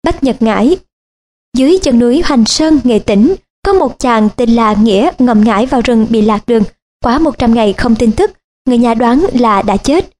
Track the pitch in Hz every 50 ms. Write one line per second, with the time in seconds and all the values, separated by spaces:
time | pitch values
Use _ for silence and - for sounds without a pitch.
0 | - 330 330 - 277 262 214 - 226 226 208 190 208 277 370 - _ _ _ _
1 | _ _ _ _ _ _ _ _ _ _ - 240 262 285 370 381 - 285 247 233
2 | 240 240 247 330 349 - 294 240 220 - - - 311 320 311 277 - 254 226 202
3 | - - 208 196 220 330 381 - _ _ _ _ - 392 392 381 311 240 - _
4 | - 247 233 220 214 214 - - 247 226 233 240 226 214 214 202 220 226 190 196
5 | 254 349 - - 254 247 226 214 214 233 214 196 233 262 302 247 220 - 240 220
6 | 220 220 233 220 214 220 214 220 - - 240 226 202 - _ _ _ _ _ _
7 | - 247 240 294 330 302 233 - 262 233 226 240 220 208 190 - - 247 226 220
8 | 247 220 214 - 392 415 - _ _ _ _ _ _ 254 247 233 240 240 226 226
9 | 247 233 240 285 349 - - 240 247 226 208 196 196 208 196 202 - - 285 359
10 | 381 - _